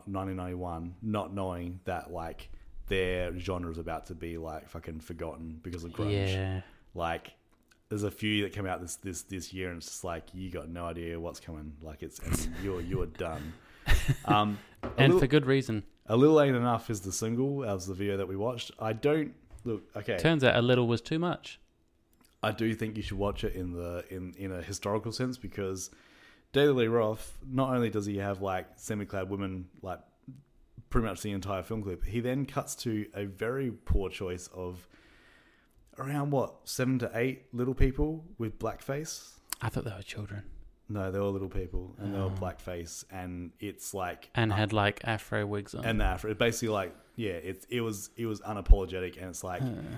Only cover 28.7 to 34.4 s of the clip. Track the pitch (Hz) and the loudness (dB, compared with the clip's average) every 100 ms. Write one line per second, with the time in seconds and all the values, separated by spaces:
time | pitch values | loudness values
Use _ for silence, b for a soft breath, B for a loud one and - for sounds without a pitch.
28.7 | - - 107 98 98 95 101 98 92 90 | -12 -6 -4 -4 -4 -4 -2 -4 -6 -10
29.7 | - 95 87 - _ - 135 - _ - | -12 -10 -10 -12 _ -20 -20 -20 _ -20
30.7 | - - 127 110 90 110 98 98 95 92 | -20 0 2 2 -2 -4 -4 -2 -2 -2
31.7 | 110 101 87 - 113 123 135 135 143 - | -4 -4 -4 -2 -2 -2 -2 -2 -4 -4
32.7 | - 123 107 104 101 101 92 110 135 131 | -4 -2 -2 -2 -6 -6 -4 -4 -2 -4
33.7 | - - - 92 - 92 90 | -4 2 2 2 -4 -6 -6